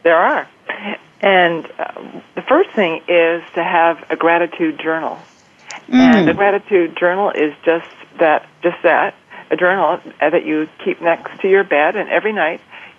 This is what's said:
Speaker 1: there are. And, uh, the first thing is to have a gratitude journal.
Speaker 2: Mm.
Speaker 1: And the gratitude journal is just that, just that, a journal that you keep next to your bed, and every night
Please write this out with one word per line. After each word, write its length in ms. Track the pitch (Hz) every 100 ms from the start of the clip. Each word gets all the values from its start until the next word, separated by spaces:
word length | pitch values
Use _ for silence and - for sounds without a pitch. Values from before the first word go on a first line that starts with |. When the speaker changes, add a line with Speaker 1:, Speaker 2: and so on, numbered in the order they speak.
Speaker 1:
there 140 | 165 165
are. 300 | 226 302 - _ - - 208 - _ _
And, 460 | 196 185 170 165 - -
uh, 160 | - - - - - 180
the 60 |
first 260 | - 330 -
thing 300 | 220 170 160 -
is 360 | 170 165 170 - 175
to 80 |
have 400 | 170 170 170 156 -
a 60 | 160
gratitude 640 | 165 170 170 - 160 143
journal. 400 | 160 160 139 - - _ _ _ - - -
Speaker 2:
Mm. 100 | 254
Speaker 1:
And 280 | 254 220 160
the 60 |
gratitude 640 | 170 202 196 - 190 165 160
journal 320 | 175 190 202
is 220 | - 151 - 170
just 220 | 165 - - - -
that, 280 | 160 143 - _
just 180 | 175 165
that, 320 | 170 135 196 - _ - -
a 60 | 160
journal 420 | 180 196 156 - - -
that 240 | 151 170 151
you 240 | 156 156 -
keep 180 | 190 -
next 400 | 165 240 - -
to 80 | 190
your 140 | 196 190
bed, 300 | 147 160 208
and 100 | 160
every 220 | 175 214
night 300 | 208 160 - _ - -